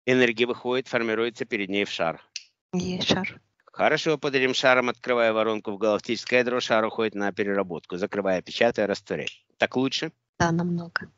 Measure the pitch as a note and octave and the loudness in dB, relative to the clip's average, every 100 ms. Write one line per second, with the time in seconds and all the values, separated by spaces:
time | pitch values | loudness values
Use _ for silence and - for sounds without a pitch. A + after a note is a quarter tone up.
0 | - B2+ B2 A2 A#2+ A#2 B2 B2+ C3 B2 | 0 4 4 2 -2 -2 -4 -4 -2 -2
1 | A2+ A2 A#2 A2 C3 A2 G2 G2 G2+ - | -2 -2 -2 -6 -6 -4 -2 -2 -2 -2
2 | E2 D#2 - - - _ _ F3+ F3+ F3+ | -2 -4 -10 -16 -16 _ _ -6 -4 -2
3 | - F#3 F#3+ - _ _ _ - G#2 D3+ | 0 0 -2 -10 _ _ _ 0 2 2
4 | E3 D3+ D3+ C3 C3 B2+ C3+ B2+ B2 - | 0 -2 0 0 0 2 4 4 2 -2
5 | B2+ B2 A2+ A2 A2 G#2+ G#2+ G2 G#2+ G#2 | -2 2 2 2 2 0 -4 0 2 2
6 | - A2+ - B2 A#2+ B2 - A2+ A2 - | 0 -6 0 2 2 0 2 2 2 0
7 | A2 G2+ G2+ F#2+ G2+ G2 F#2 D#2+ - F2 | -2 -2 -2 -2 -2 0 -2 -6 -8 -6
8 | G2 G#2 F#2+ F2+ - - A#2 A2+ G2+ F#2+ | -4 -2 0 0 -2 0 2 2 0 -2
9 | - E2+ - - _ - A#2 B2+ C3 - | -4 -6 -6 -10 _ -4 -2 0 -2 -2
10 | D#3+ - _ - E3+ E3 F3 E3+ E3+ - | -6 -12 _ -2 0 0 -2 -4 -4 -8
11 | - | -8